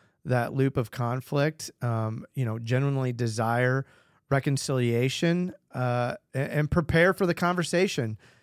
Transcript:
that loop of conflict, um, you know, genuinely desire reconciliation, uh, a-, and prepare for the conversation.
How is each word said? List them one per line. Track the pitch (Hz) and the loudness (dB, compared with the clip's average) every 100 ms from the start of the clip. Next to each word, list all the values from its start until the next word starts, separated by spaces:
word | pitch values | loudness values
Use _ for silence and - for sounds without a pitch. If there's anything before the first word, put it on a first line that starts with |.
| _ _ - | _ _ -2
that | 123 120 | 0 0
loop | 135 135 135 | 0 0 0
of | 113 | -4
conflict, | - 120 127 - 147 151 156 - - | -4 -4 -4 -2 0 0 -2 -12 -6
um, | 120 113 110 113 - | -4 -2 -2 -6 -8
you | 139 | -4
know, | 117 113 | -4 -4
genuinely | 117 127 139 135 127 | -2 0 2 0 -2
desire | 120 117 110 113 120 127 131 - - _ _ - | -2 -2 0 0 2 2 2 -2 -12 _ _ -2
reconciliation, | 139 151 139 - 131 120 117 131 - 170 180 180 - _ | 0 2 0 0 0 2 2 0 0 2 2 -2 -8 _
uh, | 131 123 123 120 - _ | -4 -2 0 -2 -6 _
a-, | 135 | -6
and | 139 147 151 | -2 -2 0
prepare | 175 156 165 180 | 0 2 4 4
for | 185 180 | 4 0
the | |
conversation. | 170 175 180 160 175 185 - 113 110 - _ | 0 0 0 0 0 0 0 -4 -6 -14 _